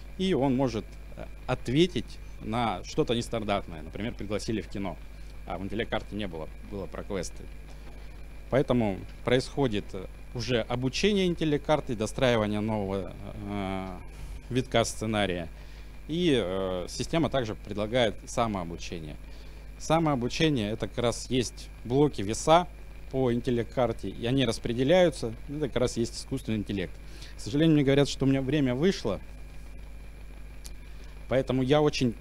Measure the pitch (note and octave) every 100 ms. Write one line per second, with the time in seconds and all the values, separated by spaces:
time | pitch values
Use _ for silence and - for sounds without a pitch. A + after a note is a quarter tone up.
0 | - - F#3+ D3 C#3 B2+ C3+ A2 - -
1 | - - - - - B2+ - C3+ F3+ B2+
2 | - - - - A2+ A#2 A#2 F2+ - -
3 | C#3 A#2 A#2 A#2 G#2+ G2+ - D#2+ D#2 -
4 | A2+ - G2+ G#2 - A2 - G#2 F#2+ D#2+
5 | - - - - - F2 F#2+ G#2 A2 A2
6 | - G2 G2+ E2 D2+ - - G2+ E2+ -
7 | F2+ G2 D#2+ - - - - - - -
8 | - - - - - B2 D3 B2 G#2+ F#2
9 | G2+ - A#2 B2 - - C3 G2+ - G2
10 | - - - B2 A2+ A#2+ G#2+ B2 C3 -
11 | G3 G3+ F3+ E3 D#3+ D3 - D3 - G#2+
12 | G#2+ - C3 A#2 G#2 G#2 A2 G#2+ G2 G2
13 | F2+ G2 G2 A2 G2+ G2+ F#2+ F#2+ F#2+ F#2
14 | - - - - - B2 B2 A#2 G#2+ -
15 | A2 G#2+ G2 F2 E2 - - - - -
16 | - E3 F3 B2+ F2+ F#2+ F#2 F2+ F2 -
17 | B2 E3 C3 C3+ A2 G2+ - G2+ G#2+ B2+
18 | A2+ F2+ - - A#2 G2 E2+ E2+ - F2
19 | D2+ D2 - - - - - - - D#3+
20 | D#3 C3+ A#2+ - D#3+ C#3 G#2 A2+ G2+ -
21 | A#2+ A2 - B2+ A2 - - - A2 C3
22 | D3 - G2 A2 - E3 F3 - - -
23 | - C3 B2+ A#2+ B2+ A#2+ A2 - A#2+ A2+
24 | F#2+ F2+ A#2 C3+ A#2+ A2 - A#2+ C3+ F3+
25 | F3+ - A#2 A2 - D3 C#3 A#2+ B2 A2+
26 | A#2 - - C3 - A2 G2 G2+ E2+ -
27 | - - - - G#2+ C#3 E3 D3+ C3+ C3+
28 | C#3 - C3+ C3+ C3 D3+ C3 B2 F3+ F#3
29 | A2+ F2 - - - - - - - -
30 | - - - - - - - - - -
31 | - - - B2 C3 C3 B2+ D3 D3+ -
32 | B2 G#2+